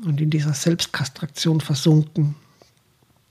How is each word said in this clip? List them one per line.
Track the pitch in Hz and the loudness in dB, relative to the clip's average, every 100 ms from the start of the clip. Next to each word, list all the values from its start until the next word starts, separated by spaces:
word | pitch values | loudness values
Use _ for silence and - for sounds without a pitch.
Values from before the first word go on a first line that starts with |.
| 208 | -4
und | 147 | 0
in | 151 | 0
dieser | 156 147 | 0 0
Selbstkastration | 139 - 170 - - 139 - 151 - 170 160 | -2 0 -2 -2 -4 -6 -6 -12 -4 0 0
versunken. | - 143 170 156 151 - 147 147 _ _ _ _ _ _ _ _ _ | 0 0 4 4 4 0 -2 -2 _ _ _ _ _ _ _ _ _